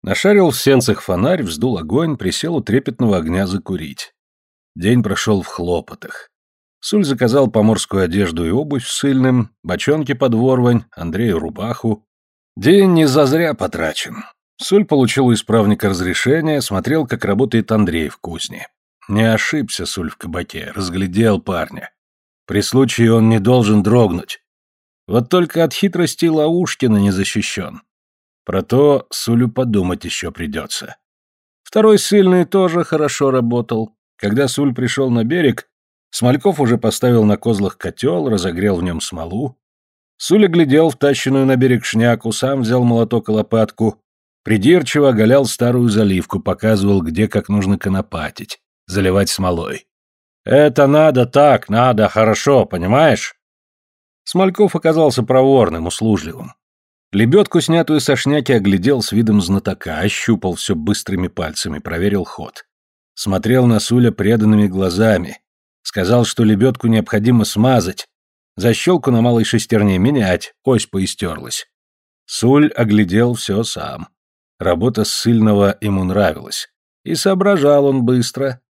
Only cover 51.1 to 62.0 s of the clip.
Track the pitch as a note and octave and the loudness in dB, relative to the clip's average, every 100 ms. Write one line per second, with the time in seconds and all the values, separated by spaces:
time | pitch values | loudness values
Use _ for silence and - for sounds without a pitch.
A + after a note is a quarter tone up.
51.1 | C3 A#2+ C#3 D3 A#2+ - A2 B2+ A2 G#2 | 4 2 4 4 4 0 0 2 2 0
52.1 | G#2+ A2 G#2 - C#3 G2+ F#2 F2 B2 D#3 | 2 2 2 2 2 2 -2 0 2 4
53.1 | G2+ - - _ _ _ _ _ _ _ | 2 -4 -16 _ _ _ _ _ _ _
54.1 | _ - F3+ F#3+ F#3 G3+ E3 E3 D#3 D#3 | _ -6 0 0 2 2 2 0 4 2
55.1 | B2 A#2 C3 C3 C3+ G2 D#2+ E2 - A2 | 2 2 4 6 4 4 0 -8 -4 0
56.1 | G2+ E2 - - - _ _ _ _ _ | 0 -2 -14 -18 -20 _ _ _ _ _
57.1 | G2 A#2 F3+ G#3 F3 D3+ E3 D#3+ D#3 - | 0 4 4 4 0 2 0 2 0 0
58.1 | C3 - D3 B2 A#2+ G2 G2 G2+ C3+ - | 0 0 -2 2 2 2 2 2 0 0
59.1 | G#2 A2 G#2 F2 G2 - F#2 - D#2 G2 | 0 2 2 2 -2 -2 -8 -8 -4 -4
60.1 | - - A2 F#2 E2+ - F2 D2+ - - | -4 -2 -2 -2 -6 -4 -4 -2 -4 -4
61.1 | F#2+ F2+ - D#2+ D#2 F#2+ D2 - E2 | -6 -6 -6 -10 -8 -10 -10 -10 -4